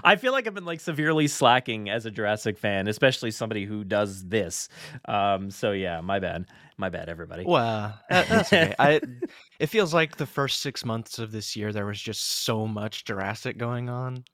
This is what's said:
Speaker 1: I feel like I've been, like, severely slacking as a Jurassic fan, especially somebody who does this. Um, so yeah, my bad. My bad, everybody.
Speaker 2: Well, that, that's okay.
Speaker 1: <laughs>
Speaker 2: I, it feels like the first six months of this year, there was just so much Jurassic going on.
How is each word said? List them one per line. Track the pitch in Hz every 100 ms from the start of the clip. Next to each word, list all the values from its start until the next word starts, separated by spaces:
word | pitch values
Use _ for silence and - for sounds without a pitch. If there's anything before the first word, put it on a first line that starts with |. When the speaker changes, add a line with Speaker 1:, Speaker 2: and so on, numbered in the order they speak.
Speaker 1:
I | 175 208
feel | 254
like | 269 220
I've |
been, | 196 175
like, | 165
severely | - 151 156 156 147
slacking | - 127 127 127 110 104
as | 113 110
a |
Jurassic | 101 104 107 113 101
fan, | 107 98 101
especially | 107 135 123 117
somebody | - 110 107 98
who | 107
does | 98 104 101 95 92
this. | 110 85 - - - - 139 -
Um, | 104 101 95 98
so | - 113
yeah, | 98 92 82
my | 87 98
bad. | 90 87 87 - - -
My | 95
bad, | 85 -
everybody. | 82 82 170 170
Speaker 2:
Well, | 160 117 110 104 107 -
that, | 185 -
that's | 220 190
okay. | 185 160 -
Speaker 1:
<laughs> |
Speaker 2:
I, | 143 151 - 123 359 - - -
it | 151
feels | 214 180
like | 165 156 -
the | 143
first | - 139 -
six | 143 -
months | 123 113 113 -
of | 113
this | 110 101 110
year, | 107
there | 104 101
was | 104
just | - 104 - - -
so | 110 110
much | 104 107 - -
Jurassic | 98 98 107 127 113
going | 120 120 123
on. | 123 127 127 123